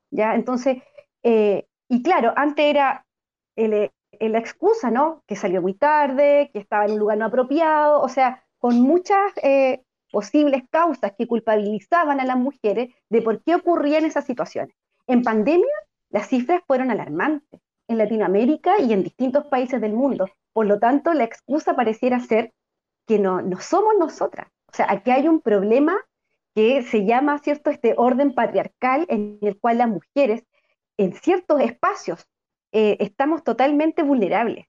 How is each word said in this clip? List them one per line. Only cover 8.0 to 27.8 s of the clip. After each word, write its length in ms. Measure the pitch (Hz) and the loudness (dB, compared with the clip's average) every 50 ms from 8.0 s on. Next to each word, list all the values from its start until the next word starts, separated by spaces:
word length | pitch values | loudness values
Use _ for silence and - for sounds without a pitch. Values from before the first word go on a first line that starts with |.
o 60 | - 247 | 0 0
sea, 340 | 247 277 262 247 254 - _ _ _ _ | 0 0 0 0 0 -6 _ _ _ _
con 220 | - 240 240 240 | -2 0 2 4
muchas, 520 | 247 269 330 359 359 - 403 392 403 403 - - | 4 4 4 2 2 0 0 0 0 -2 -4 -2
eh, 400 | - 277 277 269 269 262 254 - _ _ _ _ _ _ | 0 2 2 4 2 0 -2 -4 _ _ _ _ _ _
posibles 540 | - 214 196 - - 302 294 294 269 262 - _ | -6 -6 -6 0 2 2 2 2 0 -2 -4 _
causas 420 | - 320 339 339 285 - - 226 - | -2 0 0 0 0 -2 -6 -8 -4
que 120 | - 233 233 | -6 -4 -2
culpabilizaban 880 | 233 226 226 226 214 208 202 202 214 202 - _ 339 339 339 294 285 269 | -2 -2 0 0 0 0 0 -2 -4 -6 -4 _ 0 0 2 0 -2 -2
a 60 | 262 | -2
las 140 | 254 254 254 | -2 -2 -2
mujeres 500 | 247 277 277 _ - 208 196 220 254 247 _ _ _ _ | -2 -2 -6 _ -4 -2 -2 -2 -4 -6 _ _ _ _
de 140 | 208 233 | -2 0
por 200 | 226 226 214 208 - | 0 0 -4 -2 -2
qué 100 | 311 330 | -2 -2
ocurrían 500 | 359 - 339 339 330 294 285 302 311 311 | 0 0 0 0 0 0 0 0 0 0
esas 200 | 320 311 294 285 | 0 -2 -4 -6
situaciones. 500 | - 254 - 160 - - - 139 - _ _ _ _ _ _ _ | -6 -6 -6 -8 -8 -8 -10 -10 -10 _ _ _ _ _ _ _
En 160 | - 254 240 | 0 0 2
pandemia, 540 | 247 240 220 214 208 262 320 359 440 539 587 605 - _ _ _ _ _ | 2 2 0 0 0 2 2 2 2 0 -2 -8 -10 _ _ _ _ _
las 180 | - 208 208 - | -6 -6 -4 -2
cifras 340 | 262 247 247 247 359 359 - | -2 -2 0 0 -2 -2 0
fueron 240 | _ 269 247 262 254 | _ -2 -2 0 -2
alarmantes 720 | 220 165 147 143 147 170 202 277 311 285 - _ - - _ _ _ _ _ | -4 -4 -6 -6 -6 -4 -2 -2 -2 -4 -8 _ -20 -20 _ _ _ _ _
en 120 | - 233 226 | -6 -2 -2
Latinoamérica 840 | 214 208 226 214 202 165 185 202 240 240 311 302 - 359 381 427 | 0 0 0 -2 0 2 2 2 2 2 0 0 0 0 2 2
y 120 | 302 233 | 2 2
en 120 | 220 196 175 | 0 0 -2
distintos 420 | - - _ 247 262 247 294 294 | -4 -4 _ -4 -2 -2 -2 -2
países 340 | 294 285 254 262 254 - 240 | 0 -2 -2 -2 -2 -4 -4
del 120 | 214 214 | -4 -2
mundo. 360 | 208 226 269 277 214 - 185 - _ _ _ _ | -2 0 -2 -2 -2 -2 -6 -8 _ _ _ _
Por 140 | _ 220 226 | _ -2 2
lo 120 | 196 202 196 | 2 2 2
tanto, 340 | 233 233 269 285 - 339 | 2 2 2 2 0 0
la 120 | 339 294 233 | 0 0 -2
excusa 520 | 233 - - _ - 262 311 - 381 311 | -2 -4 -16 _ -4 -4 -2 -2 -2 -2
pareciera 420 | 269 240 220 220 - - 247 247 240 | 0 -2 -2 -2 -2 -2 -2 -2 -2
ser 340 | 247 - 233 214 240 233 _ _ _ _ _ _ _ _ _ _ _ | -2 0 0 0 0 -2 _ _ _ _ _ _ _ _ _ _ _
que 120 | - 220 202 | 0 0 2
no, 240 | 202 185 185 175 | 2 0 0 -2
no 180 | - 185 180 180 | -4 -6 -6 -8
somos 320 | - - 311 370 415 440 440 392 | -6 -2 0 2 2 2 2 2
nosotras. 500 | 330 - - - - - - - - _ _ _ _ _ | 0 -2 -4 -6 -6 -6 -6 -12 -18 _ _ _ _ _
O 20 | - | -4
sea, 120 | - - - | -2 0 0
aquí 220 | 202 196 - 247 | 0 0 0 0
hay 180 | 247 269 277 330 | 2 2 4 2
un 120 | 320 311 | 2 2
problema 580 | - 240 214 196 190 208 226 269 294 311 359 440 - _ _ _ _ _ _ _ _ _ _ | 2 2 2 2 2 2 2 4 4 2 0 -2 -6 _ _ _ _ _ _ _ _ _ _
que 280 | 214 214 226 262 277 | 2 2 4 2 0
se 220 | 247 - - 214 196 | -2 0 -2 0 2
llama, 340 | 202 233 254 285 294 294 294 | 2 2 2 2 0 -2 -2
¿cierto?, 300 | - 302 294 294 _ 311 | -2 -4 -4 -2 _ -4
este 240 | 294 - | -4 0